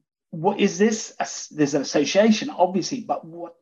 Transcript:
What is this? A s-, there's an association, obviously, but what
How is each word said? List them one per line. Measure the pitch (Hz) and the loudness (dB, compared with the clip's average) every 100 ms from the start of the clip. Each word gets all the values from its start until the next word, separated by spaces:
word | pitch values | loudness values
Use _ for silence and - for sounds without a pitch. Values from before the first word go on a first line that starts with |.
| _ _ _ | _ _ _
What | 165 170 214 | -4 -2 2
is | 202 170 | 0 2
this? | 220 214 - - | 0 0 -6 -8
A | |
s-, | - - - | -8 -8 -10
there's | - 143 | -2 0
an | 147 | 0
association, | 131 156 139 190 220 214 - | 0 0 2 4 6 4 0
obviously, | - 185 185 - 127 | 0 0 0 -4 -6
but | 107 147 | -6 -6
what | 165 170 170 - | -8 -14 -16 -16